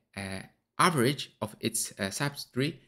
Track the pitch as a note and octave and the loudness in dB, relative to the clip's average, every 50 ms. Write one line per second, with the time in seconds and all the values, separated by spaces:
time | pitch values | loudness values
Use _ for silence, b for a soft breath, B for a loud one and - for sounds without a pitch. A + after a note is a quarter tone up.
0 | _ _ _ G2 G2 F#2+ F#2+ F#2+ - - _ _ _ _ _ - D3 F3+ E3+ C#3+ | _ _ _ -10 -8 -8 -8 -10 -12 -14 _ _ _ _ _ 4 4 4 6 6
1 | A#2 C3 D3 C#3+ - - _ _ A2 G#2+ - - - A#2 - - - - - - | 4 4 4 0 -4 -12 _ _ -8 -8 -8 -4 -4 -2 -2 -2 -4 -4 -4 -4
2 | G#2 G2 - - D3 C#3+ C#3+ - - - _ B2 C3+ D3+ - b b | -4 -4 -2 -2 -2 -2 -4 -6 -14 -8 _ -2 -2 -2 -2 b b